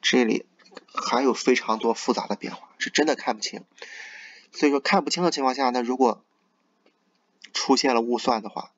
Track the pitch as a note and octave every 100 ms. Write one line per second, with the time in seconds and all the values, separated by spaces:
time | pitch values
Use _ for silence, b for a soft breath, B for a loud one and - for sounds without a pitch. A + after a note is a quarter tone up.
0 | - B2+ A#2 A2 - _ _ - _ -
1 | - A#2+ C3+ A2+ - B2 - A2 A2+ A2+
2 | - A#2+ G2 G#2 - - - _ - -
3 | D3+ - - A2 - G#2 F#2+ _ B B
4 | B B B B B - D3+ C#3 - G3
5 | D3 D#3 F3 D3 C3+ B2+ C3 B2 A#2+ B2+
6 | B2+ G#2+ _ _ _ _ _ _ _ _
7 | _ _ _ _ - - - C3+ C#3 A#2+
8 | A#2 A#2+ - A#2 G#2 - -